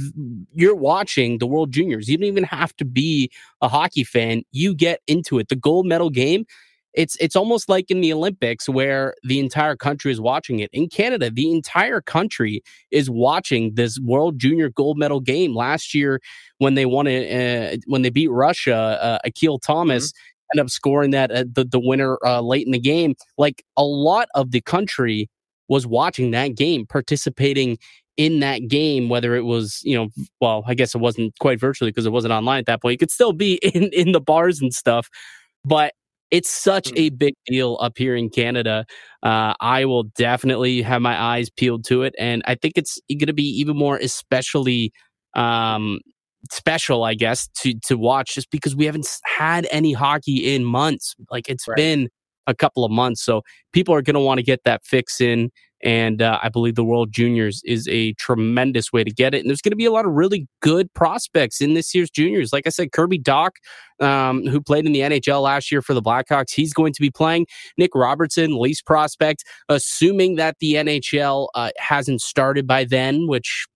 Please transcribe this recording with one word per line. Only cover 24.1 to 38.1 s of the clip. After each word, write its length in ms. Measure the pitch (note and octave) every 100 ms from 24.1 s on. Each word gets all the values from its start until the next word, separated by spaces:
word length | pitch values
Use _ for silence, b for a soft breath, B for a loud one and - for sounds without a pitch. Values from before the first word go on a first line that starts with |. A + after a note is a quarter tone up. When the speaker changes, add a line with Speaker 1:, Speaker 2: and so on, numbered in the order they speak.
| G#3+ -
Speaker 1:
of 160 | C#3+ B2+
the 100 | B2
country 720 | - F3+ G3+ - A#2+ G#2+ G#2 _ _ _ -
was 180 | C3+ A#2+
watching 460 | A#2 F3 C3 B2
that 240 | A2+ C#3 A2
game, 300 | D#3 C#3+ G#2+
participating 920 | C#3 - D3 - - C#3 C3+ B2+ A2+ b b b -
in 240 | D#3 D#3
that 260 | C#3 A#2+ A#2+
game, 420 | C#3+ D#3 C3+ A#2+
whether 280 | A#2+ A#2+ B2
it 60 |
was, 380 | A#2 A#2 G#2+ -
you 100 | - A#2+
know, 120 | A2 -
v-, 100 | - -
well, 240 | A#2 G#2+ A2+
I 80 |
guess 180 | B2 A#2+
it 60 | A#2
wasn't 400 | A#2+ A#2 A2 -
quite 220 | C#3 A#2
virtually 320 | C3+ C3+ A2+
'cause 120 | A#2
it 60 | A2
wasn't 220 | A#2 A2+
online 260 | A2 A#2+ C3+
at 80 | A#2
that 160 | A#2
point. 120 | A#2+
You 40 | B2+
could 140 | D#3+
still 200 | - A#3
be 220 | D#3+ G3+
<laughs> 200 | F3+ F#3+
in, 160 | F3 G3
in 180 | E3+ F3
the 100 | E3
bars 400 | C3+ D#3+ F3 D3
and 140 | B2+
stuff, 340 | - A#2+ A#2 - B B B B _
but 280 | C#3 D3+ D3 - _ _ -
it's 180 | F3 -
such 400 | - G3 F#3+ -
Speaker 2:
Mm. 60 | D#3+
Speaker 1:
a 100 | D#3
big 240 | C3 C#3+ - -
deal 300 | C3 B2 A#2
up 180 | A#2+ -
here 160 | B2+